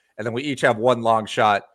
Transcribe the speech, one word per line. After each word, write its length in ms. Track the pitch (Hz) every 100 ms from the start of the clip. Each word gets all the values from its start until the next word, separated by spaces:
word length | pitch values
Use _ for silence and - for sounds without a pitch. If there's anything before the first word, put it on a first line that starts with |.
| _ -
And 80 | 113
then 80 |
we 100 | 117
each 180 | 147 131
have 160 | 135 110
one 240 | 123 117
long 240 | 113 113 101
shot, 380 | - 110 101 -